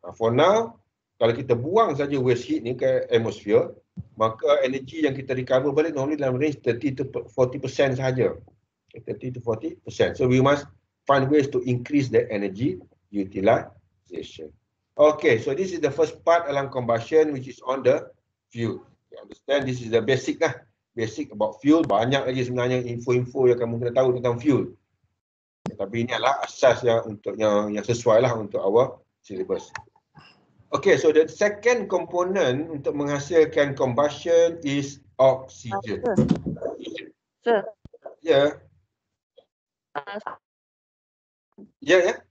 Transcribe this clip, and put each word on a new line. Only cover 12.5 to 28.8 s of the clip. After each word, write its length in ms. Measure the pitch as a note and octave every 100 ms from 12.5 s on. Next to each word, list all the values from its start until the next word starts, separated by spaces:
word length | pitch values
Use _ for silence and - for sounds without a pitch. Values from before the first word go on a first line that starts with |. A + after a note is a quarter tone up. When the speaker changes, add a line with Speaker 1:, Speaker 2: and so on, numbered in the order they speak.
| F#2+ C#3+ F#3 - _ _ G2+
Speaker 1:
utilization. 1400 | F#2+ - G2 A#2+ - - _ _ _ E2+ D#2 - D#2 _ _ _ _ -
Okay, 400 | D3+ D3+ D#3+ A2+
so 160 | C#3+ C#3+
this 160 | F#3+
is 80 | E3+
the 120 | C#3+
first 280 | C3 D#3 - -
part 240 | E3+ D#3
dalam 160 | C#3+ C3+
combustion, 640 | C3 A#2 A#2 - D#3 D#3
which 160 | C#3 B2+
is 160 | -
on 160 | B2+ C3+ B2
the 240 | D3 D#3+ _ _ _ _
fuel. 320 | A#2 A2+ F#2 - _ _
You 160 | -
understand, 480 | - - - C#3+ C3
this 80 | B2
is 160 | A2+ A2+
the 80 |
basic 400 | G#2+ C3 - -
lah. 240 | D#3+ - _ _ _ A2+
Basic 320 | A2+ - -
about 320 | G#2 G#2+ -
fuel, 240 | C#3 E3 D#3
banyak 400 | G2+ A#2 C#3 B2
lagi 160 | C3
sebenarnya 400 | A#2+ B2 B2 B2+
info-info 640 | A#2+ A#2+ B2 B2 B2 C#3 B2+
yang 120 | A#2+
kamu 200 | A#2 A#2
kena 160 | A#2+ B2
tahu 240 | C3 B2
tentang 160 | A#2+ A#2
fuel. 360 | D3+ D#3+ F#2+ - _ _ _ _ _ _ _ _
Tapi 320 | - G#2+ G2 A#2
ini 80 | A#2
adalah 320 | A#2 A#2 C#3
asas 400 | - - C3+ A2
yang 200 | B2 A2+ A2+
untuk, 320 | G#2 - G#2
yang, 320 | G#2+ G#2 G#2
yang 160 | G#2 G2+
sesuai 320 | A#2 A#2+ A2
lah 160 | B2+ A#2
untuk 240 | G2+ F#2+
our 400 | F#2 A2